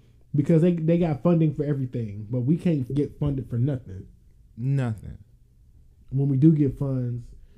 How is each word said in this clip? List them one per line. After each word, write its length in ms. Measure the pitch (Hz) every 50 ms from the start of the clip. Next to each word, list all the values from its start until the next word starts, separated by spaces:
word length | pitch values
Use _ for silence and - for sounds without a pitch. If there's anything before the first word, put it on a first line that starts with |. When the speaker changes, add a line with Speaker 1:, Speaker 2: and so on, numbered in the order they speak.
| _ _ _ _ - _ -
Speaker 1:
Because 280 | 147 - - 170 160
they, 120 | 165 180 175
they 240 | 165 156 160 170
got 240 | 170 180 160 147 -
funding 320 | - 175 175 165 160 156 151
for 120 | - 143
everything, 640 | 147 143 139 131 123 - 123 113 104 98 104 107 104
but 120 | 127 127
we 140 | 120 131 170
can't 380 | 160 - 180 160 143 123 - 135
get 240 | 143 143 - - -
funded 300 | 151 143 139 127 117 -
for 80 | 120
nothing. 480 | 117 123 147 135 123 - - 95 92 - - - - _ - - - - - -
Speaker 2:
Nothing. 600 | - 120 135 139 135 127 117 110 - - - - - - _ _ - _ _ _ _ - _ - - - - - - - -
Speaker 1:
When 180 | 127 135 143 143
we 80 | 135
do 160 | 131 143 160 160
get 240 | 147 147 131 127
funds, 480 | - 143 135 131 127 123 120 120 120 123 - - - - - -